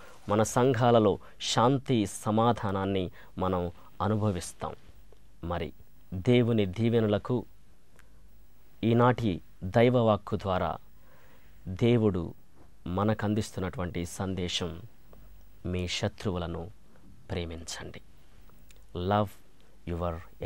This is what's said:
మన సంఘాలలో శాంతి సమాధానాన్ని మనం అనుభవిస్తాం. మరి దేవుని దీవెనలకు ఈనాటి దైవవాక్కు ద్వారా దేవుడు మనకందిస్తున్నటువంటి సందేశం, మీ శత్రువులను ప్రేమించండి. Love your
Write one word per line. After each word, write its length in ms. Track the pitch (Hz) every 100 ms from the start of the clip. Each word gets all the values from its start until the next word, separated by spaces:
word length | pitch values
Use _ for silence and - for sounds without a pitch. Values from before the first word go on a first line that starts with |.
| - - -
మన 140 | 104
సంఘాలలో 760 | 107 127 123 117 120 117 104 - - -
శాంతి 640 | - - 120 139 - 117 98
సమాధానాన్ని 1080 | - 110 107 117 110 101 95 98 98 87 - - -
మనం 340 | 92 90 87 - - -
అనుభవిస్తాం. 760 | 98 107 107 87 - - 78 - - - - - - -
మరి 300 | 82 85 80 - - - -
దేవుని 520 | 92 123 123 117 110 95
దీవెనలకు 800 | 90 113 117 110 101 - 123 - - - - - - - - - - - - - -
ఈనాటి 580 | 110 117 123 120 113 82 - -
దైవవాక్కు 720 | 92 117 123 127 113 101 - 92
ద్వారా 420 | 98 90 82 - - - - - - - - - -
దేవుడు 640 | 92 117 120 110 90 76 - - - - - -
మనకందిస్తున్నటువంటి 1160 | 92 107 110 104 107 - - 92 - 90 87 85
సందేశం, 760 | - 95 92 90 - 87 82 - - - - - - - - 87
మీ 220 | 90 87
శత్రువులను 840 | - 104 - 107 90 85 82 82 - - - - - -
ప్రేమించండి. 720 | 90 85 82 82 - 80 - - - - - - - - - - 90
Love 320 | 90 104 101 - - - - - -
your 220 | 85 87 82 - -